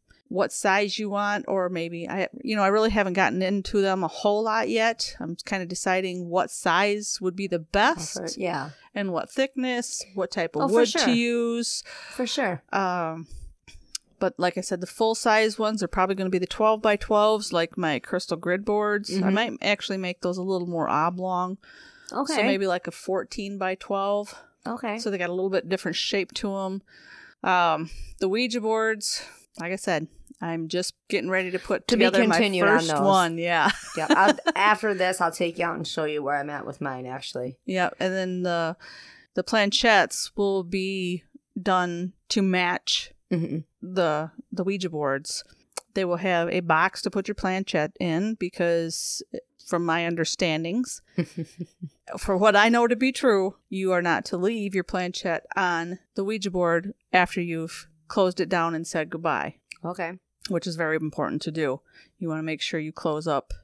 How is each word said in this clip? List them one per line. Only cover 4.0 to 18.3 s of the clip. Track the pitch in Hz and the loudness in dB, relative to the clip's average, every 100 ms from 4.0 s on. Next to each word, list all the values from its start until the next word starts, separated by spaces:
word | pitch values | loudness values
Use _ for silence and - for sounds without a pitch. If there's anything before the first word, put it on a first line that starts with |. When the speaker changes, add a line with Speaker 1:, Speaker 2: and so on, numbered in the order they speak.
Speaker 1:
a | 165 | -2
whole | - 208 208 | 0 2 2
lot | 226 220 214 | 2 0 0
yet. | 226 226 226 - - | 2 2 0 -6 -8
I'm | 165 170 | -10 -8
kinda | - 190 175 | -6 -6 -6
deciding | 180 190 185 190 180 170 | -4 0 0 0 -4 -2
what | 180 - | 0 -2
size | - 185 170 208 208 208 - | -2 2 4 2 0 -4 -4
would | 185 | -4
be | 185 196 | -4 -2
the | 170 | -4
best, | 160 196 247 330 160 | 0 2 4 2 -4
Speaker 2:
Perfect. | 190 170 - | -8 -8 -4
Yeah. | 180 156 147 - - | -4 -4 -6 -12 -12
Speaker 1:
and | 202 196 | -6 -2
what | 165 - | -2 -4
thickness, | - 269 262 254 240 240 - - | -2 -2 -2 -2 -2 -4 -8 -8
what | 190 175 | -6 -4
type | 196 165 | -2 -2
of | 147 | 0
Speaker 2:
Oh, | 277 | 2
for | |
Speaker 1:
wood | 233 226 | 4 4
Speaker 2:
sure. | 330 | 4
Speaker 1:
to | 262 | 2
use. | 233 240 240 233 233 240 - - - - | 4 2 0 0 -2 -4 -6 -10 -16 -12
Speaker 2:
For | - 240 | -6 -4
sure. | 294 214 170 - | -2 -2 -2 -4
Speaker 1:
Um, | 196 185 180 160 165 165 - - - - - _ - _ - | -2 0 -2 -4 -6 -12 -16 -18 -20 -20 -20 _ -16 _ -2
but | 185 - | -2 0
like | 180 180 | 0 0
I | |
said, | - 175 | -4 -6
the | 180 | -4
full | - 220 226 | 0 0 2
size | 220 214 220 208 | 4 4 4 2
ones | 214 220 | -2 0
are | 196 | -2
probably | 202 185 | 0 0
gonna | 190 185 | 0 0
be | 185 | -2
the | 180 | -2
twelve-by-twelves, | - 220 214 214 208 - 208 214 214 208 | 2 4 4 4 2 4 4 6 4 0
like | 175 165 - | 0 0 0
my | 254 131 | 0 0
crystal | - 180 - | -2 -4 -2